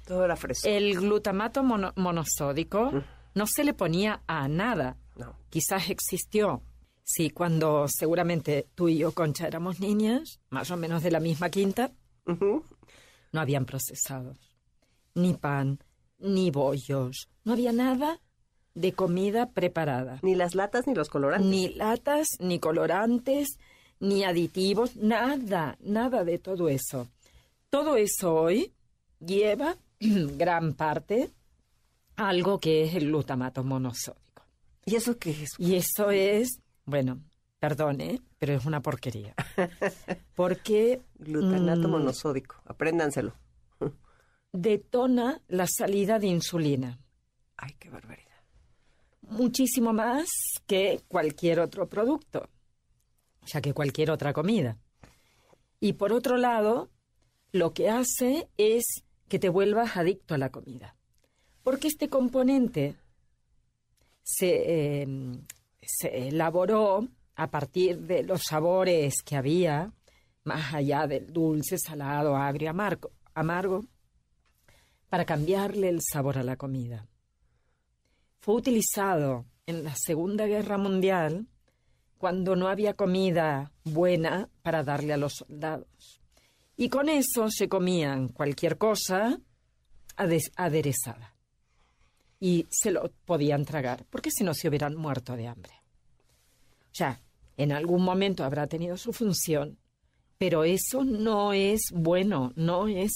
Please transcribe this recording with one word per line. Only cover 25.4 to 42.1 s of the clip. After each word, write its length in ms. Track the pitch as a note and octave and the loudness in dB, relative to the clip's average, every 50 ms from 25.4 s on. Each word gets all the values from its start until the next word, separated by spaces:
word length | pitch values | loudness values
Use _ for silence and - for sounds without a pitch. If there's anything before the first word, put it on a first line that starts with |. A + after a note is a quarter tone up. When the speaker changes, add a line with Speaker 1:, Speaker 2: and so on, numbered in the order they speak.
| B3 G3 G3+ F3 D#3 C3 - - | -2 -2 -2 -2 -2 -2 -6 -8
Speaker 2:
nada 420 | - G3 G#3 A3 A#3+ B3+ B3+ A3 F3+ | -6 -2 -2 0 0 0 0 0 0
de 140 | E3+ E3+ F3 | 0 -2 -2
todo 320 | - F#3+ G3 F3 F3 D#3 | -4 -4 -4 0 0 0
eso. 400 | C#3 C3 - - - B2+ A#2+ - _ _ _ _ - - _ _ _ _ _ _ | 0 0 -2 -6 -8 -8 -8 -10 _ _ _ _ -20 -20 _ _ _ _ _ _
Todo 280 | - C#4 D4 D#4 C#4+ A3 | 0 0 2 2 4 4
eso 360 | G#3 F#3+ - - F#3+ F3 D#3+ | 2 2 0 0 2 2 4
hoy 360 | D#3+ D#3+ E3 F#3 A#3+ F#4 - - _ _ _ _ _ _ _ _ _ | 4 4 4 4 2 0 -2 -6 _ _ _ _ _ _ _ _ _
lleva 560 | D#3 E3+ F#3+ G3+ G#3 G#3 G#3 A#3+ C#4+ D#4+ F4+ - _ _ | -8 -2 2 2 4 4 2 2 0 -2 -2 -4 _ _
<clears throat> 120 | _ _ | _ _
gran 760 | G#3 A3 G3+ F#3+ D#3 C#3+ C#3+ C#3 E3+ F3+ E3+ E3+ E3 D#3 - | 2 2 4 4 2 0 0 0 2 2 2 2 0 0 -2
parte 560 | - D#3 D#3 D3 D#3 - - G3+ A#3+ D#4 - - _ _ _ _ _ _ _ _ _ _ _ _ _ _ _ _ | -2 -2 -2 0 -2 -2 -2 0 0 0 -2 -6 _ _ _ _ _ _ _ _ _ _ _ _ _ _ _ _
a 140 | - G#3+ G3 | -4 -2 0
algo 300 | F3+ F3+ F3 G3 G3+ F#3 | 2 2 2 2 0 0
que 240 | - D#3+ D#3+ D#3 D#3+ | 2 4 4 4 4
es 100 | D#3+ F3 | 2 0
el 140 | F3+ D3+ C#3+ | 0 0 0
glutamato 560 | D#3 D3+ C3+ - C3+ B2+ B2+ C3 - C3+ B2+ | 0 0 0 -2 -2 -2 -4 -4 -4 -4 -2
monosódico. 800 | C3+ C3+ C3 B2+ B2 A#2+ - - - - - _ _ _ - - _ _ _ _ _ _ _ _ | -2 -2 -2 -2 -2 -4 -6 -8 -10 -12 -16 _ _ _ -20 -20 _ _ _ _ _ _ _ _
Speaker 1:
¿Y 100 | F#3+ A3 | -2 -2
eso 220 | A#3 G#3+ A#3+ A#3 A#3 | 0 0 0 -2 -2
qué 140 | - E3+ | -2 -4
es? 180 | D3 D3+ D3+ C3+ - - | -4 -4 -6 -10 -6 -2
Speaker 2:
Y 180 | F3 F3 F#3+ | 0 2 2
eso 360 | F3+ - - - - G#3 G3+ | 2 2 0 0 0 2 2
es, 500 | G3+ G3 F#3+ G3+ G#3 G#3+ B3 B3 - - _ _ _ _ _ | 4 4 4 4 4 2 2 0 -4 -8 _ _ _ _ _
bueno, 340 | C#3 C#3+ C#3+ C3 B2+ B2+ C#3+ - - _ _ _ _ _ _ | -2 0 0 0 0 -2 -6 -10 -18 _ _ _ _ _ _
perdón, 400 | - D3+ D3 C3+ D#3 D3 C#3 C#3 | -2 -2 0 0 0 0 0 -2
¿eh? 220 | D3+ D#3+ A3 C4 - _ _ _ | -4 -6 -6 -6 -8 _ _ _
Pero 160 | D#3 C#3 C#3+ | -2 0 0
es 120 | C3+ A#2+ | 0 0
una 160 | D#3 D#3 C#3+ | -2 -2 -2
porquería. 520 | - D#3 C3+ - - B2+ A2 G#2+ G#2 G#2+ - - - - - G3+ | -2 -4 -4 -4 -6 -8 -8 -8 -10 -10 -10 -10 -10 -6 -4 -2
Speaker 1:
<laughs> 800 | F3+ F3 - - G3+ F#3 - - - - F3+ F3 - - _ | -2 -2 -4 -4 -6 -6 -6 -6 -10 -10 -10 -10 -10 -8 _
Speaker 2:
Porque, 680 | - F3+ F3+ F#3 F#3 - A3 G#3+ G#3+ A3 A#3+ B3+ B3 - - - | 0 0 0 0 -2 0 2 2 4 4 4 2 0 -4 -10 -20
Speaker 1:
Glutamato 720 | - - D#3 D3+ D3+ E3+ F#3 F#3+ F#3 F3 F3 E3+ E3+ E3 D#3+ | -16 -10 -4 -2 0 2 2 2 2 2 2 2 2 2 2
Speaker 2:
mm, 20 | |
Speaker 1:
monosódico, 640 | - D#3 D3 C3 | 2 2 0 0